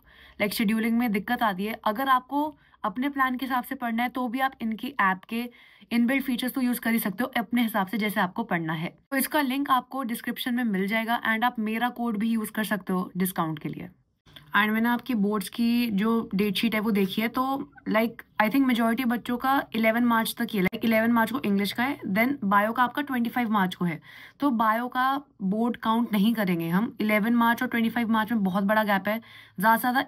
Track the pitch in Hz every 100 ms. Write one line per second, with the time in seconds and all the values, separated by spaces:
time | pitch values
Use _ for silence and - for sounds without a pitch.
0 | _ - - - 208 208 208 220 226 233
1 | 247 208 208 247 208 185 208 226 214 208
2 | 269 254 254 285 302 - _ _ 214 226
3 | 277 285 254 254 262 254 - 269 233 226
4 | 247 254 247 254 269 269 226 214 247 -
5 | 190 190 - 226 247 - - - - 233
6 | 240 269 269 240 254 277 247 240 233 226
7 | 220 - 262 240 - 240 226 208 185 233
8 | 208 208 185 208 233 175 160 160 170 -
9 | - 269 262 311 277 277 277 254 247 262
10 | 240 226 - - 262 240 240 190 196 220
11 | 220 240 226 220 240 240 214 226 240 240
12 | 240 208 226 226 214 - 214 214 - 185
13 | 185 180 185 180 160 156 147 - 180 -
14 | _ _ _ - - 202 214 220 233 240
15 | - 233 196 214 180 - 233 240 240 196
16 | 220 226 226 190 208 202 233 214 214 208
17 | 190 220 226 247 262 277 - - - 214
18 | 226 - - - 220 285 262 233 226 226
19 | 247 240 - 240 254 277 - 226 226 226
20 | 240 226 220 - 226 214 185 226 226 220
21 | 226 233 226 240 208 196 196 - 254 285
22 | - 190 240 285 196 202 214 226 240 294
23 | 285 254 233 247 233 214 185 - 180 156
24 | - - - - 285 226 220 226 247 254
25 | 262 277 - - 190 214 240 - 226 226
26 | 233 208 208 220 190 170 165 180 233 -
27 | 214 214 214 240 233 233 254 233 226 240
28 | 233 226 208 233 190 190 196 214 214 196
29 | 208 220 - - - - 220 226 254 254